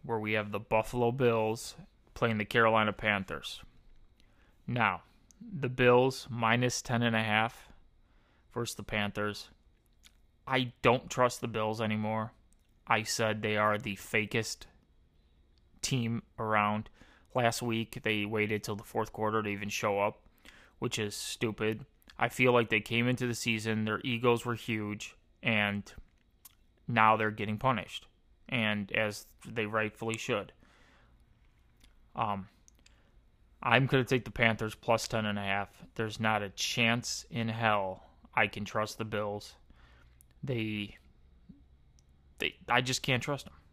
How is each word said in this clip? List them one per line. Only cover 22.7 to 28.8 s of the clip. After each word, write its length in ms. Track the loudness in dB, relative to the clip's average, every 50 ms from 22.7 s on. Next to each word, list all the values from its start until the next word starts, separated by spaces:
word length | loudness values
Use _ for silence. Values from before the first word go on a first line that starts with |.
they 100 | 0 0
came 260 | 0 0 0 0 2
into 200 | 2 0 0 -2
the 80 | -4 -4
season, 500 | -2 -2 -2 -2 0 0 0 0 0 0
their 160 | 0 -2 -2
egos 440 | -2 -4 -4 2 4 4 4 4 0
were 80 | -4 -6
huge, 600 | -6 -4 -4 -4 -2 -2 -6 -6 -8 -10 -14 -14 _ _ _ _ _
and 500 | -2 0 0 2 2 0 -2 -4 -8 -10 -18 -20 -20 _ _ _ _ _ _ _ _ -20 _ _ _ _ _ _ _ 0
now 300 | 4 6 8 8 8 6
they're 120 | 2 -2
getting 280 | -2 -4 -4 -4 -4 -2
punished, 480 | 0 0 0 0 -4 -8 -14 -16 -16 _ _ _ _ _ _ _ _ -6
and 420 | -4 -2 0 0 -2 -2